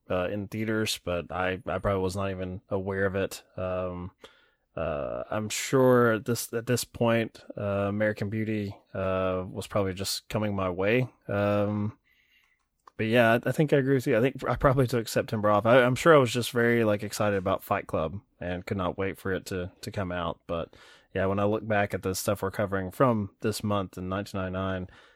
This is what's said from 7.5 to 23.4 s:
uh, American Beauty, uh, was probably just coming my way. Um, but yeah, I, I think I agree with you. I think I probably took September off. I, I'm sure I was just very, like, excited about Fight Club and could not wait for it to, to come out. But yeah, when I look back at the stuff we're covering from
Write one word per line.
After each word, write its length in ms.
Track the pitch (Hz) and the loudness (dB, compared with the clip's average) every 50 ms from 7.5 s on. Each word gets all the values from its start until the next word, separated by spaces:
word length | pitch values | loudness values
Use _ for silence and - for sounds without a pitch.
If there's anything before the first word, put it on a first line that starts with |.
| - | -10
uh, 320 | - 104 101 101 101 101 101 | -6 -4 -2 0 0 0 0
American 420 | 101 107 107 107 107 - - 101 | 0 0 0 0 0 -2 -4 -4
Beauty, 460 | 104 110 110 107 110 107 104 98 98 - _ _ - | -2 -4 -2 -2 -2 -2 -4 -6 -8 -12 _ _ -6
uh, 480 | 98 95 95 95 92 95 92 92 92 92 95 | -4 -2 0 0 0 0 0 -2 -2 -4 -6
was 200 | 98 101 95 - | -8 -10 -10 -4
probably 260 | - 107 98 95 92 | -2 -2 0 -2 -2
just 340 | 92 98 - - - - - | -4 -4 -6 -6 -6 -6 -6
coming 280 | - 113 107 107 101 | -4 -2 -2 -2 -2
my 140 | 98 95 92 | -2 -2 -2
way. 360 | 90 85 95 101 113 127 127 120 - _ _ - | -2 0 2 2 2 2 2 0 -6 _ _ -4
Um, 720 | 104 101 101 104 104 104 104 101 104 104 104 107 - _ _ _ _ _ _ _ _ _ _ _ _ _ _ _ _ _ _ - _ - | -2 0 2 2 2 2 2 0 0 -2 -4 -4 -6 _ _ _ _ _ _ _ _ _ _ _ _ _ _ _ _ _ _ -16 _ -4
but 80 | 110 | -2
yeah, 280 | 110 113 123 117 113 113 | 2 4 6 6 6 4
I, 160 | 117 - 127 | 4 2 0
I 20 | |
think 220 | 127 - 160 143 156 | 0 2 2 4 4
I 40 | 143 | 2
agree 180 | 127 131 139 | 4 4 2
with 120 | 131 120 147 | 2 2 2
you. 100 | 127 107 | 2 4
I 40 | |
think 260 | 120 139 - 131 - - | 4 2 0 -2 -4 -4
I 80 | 123 | -2
probably 320 | - - 147 123 139 131 120 | 2 4 4 4 4 2 2
took 200 | - 120 110 - | 2 -2 -2 -2
September 440 | - 123 101 - - 110 101 104 | -2 -2 -2 -2 -2 0 2 4
off. 160 | 104 104 101 113 | 4 4 6 6
I, 160 | 120 135 120 | 6 8 8
I'm 120 | 123 127 | 6 4
sure 200 | 123 - 170 160 | 4 6 8 8
I 40 | 147 | 8
was 120 | 131 117 | 6 4
just 200 | 107 123 113 - | 2 -2 -2 -2
very, 320 | - 120 117 117 120 117 113 | 0 2 2 4 4 4 4
like, 200 | 107 104 101 107 | 2 2 0 -2
excited 340 | 101 - - 110 104 101 98 | -6 -4 -2 0 0 0 0
about 260 | 90 98 95 - - | 0 0 -2 -2 0
Fight 220 | - 104 95 - | -2 -2 -2 -2
Club 340 | - - 92 78 80 85 104 - _ _ - | -2 -2 -2 -2 -2 -4 -8 -14 _ _ -10
and 240 | 85 87 90 87 90 | -8 -6 -6 -6 -6
could 120 | - 107 98 | -6 -4 -2
not 200 | 90 87 73 - | -2 -2 -2 -2
wait 220 | 98 98 87 - | -4 -4 -4 -6
for 120 | - 98 | -4 -4
it 140 | 95 87 - - | -4 -4 -4 -6
to, 240 | 101 92 90 92 - - | -6 -6 -6 -8 -10 -12
to 100 | - - | -14 -10
come 200 | 98 - 98 90 | -6 -6 -6 -4
out. 280 | 90 90 85 85 - _ _ - | -4 -4 -4 -4 -6 _ _ -6
But 260 | 85 82 - - - - - - - - _ _ - | -6 -6 -6 -8 -12 -20 -20 -20 -20 -20 _ _ -4
yeah, 140 | 95 95 95 | -2 0 0
when 120 | 98 101 | 0 0
I 60 | 101 | 0
look 220 | 104 107 110 107 107 | 0 0 -2 -2 0
back 260 | 107 101 101 101 - | 0 0 0 0 -2
at 80 | 95 | -4
the 140 | - 95 95 | -4 -4 -4
stuff 260 | - - - 104 - | -4 -2 -2 -2 -2
we're 80 | - 98 | -2 -6
covering 400 | - - 107 95 98 98 92 92 | -4 -2 -4 -2 -2 -4 -4 -4
from 400 | - - 143 131 117 107 101 95 _ _ | 0 2 2 2 2 0 -2 -6 _ _